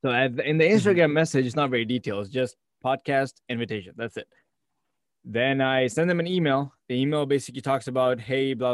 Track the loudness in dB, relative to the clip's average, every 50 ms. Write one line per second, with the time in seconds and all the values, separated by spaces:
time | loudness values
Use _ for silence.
0 | -2 0 2 2 0 0 0 -4 -2 0 2 4 4 6 4 4 4 4 4 4
1 | 4 4 4 2 0 2 2 0 0 0 0 0 0 0 0 -2 0 0 -2 -4
2 | -2 -4 -6 -6 -6 -4 -2 -2 -2 -2 -4 _ _ _ _ _ -2 -2 -2 -2
3 | _ 0 0 0 0 0 -6 _ _ -8 -6 -6 -4 -4 -6 -8 -8 -12 -10 -10
4 | -10 -8 _ -12 -14 _ _ _ _ _ _ _ _ _ _ _ _ _ _ _
5 | _ _ _ _ _ -6 -2 0 0 0 2 0 0 2 2 2 2 0 0 0
6 | 0 0 0 0 -2 -2 0 0 2 2 0 0 -2 -6 _ _ _ -6 -2 0
7 | 0 0 0 -2 0 0 0 -2 -2 -6 -14 -8 -4 -2 -2 -2 -4 -4 -2 0
8 | 2 2 0 -2 -4 -4 -2 -2 0 -2 -2 -2 -2 -2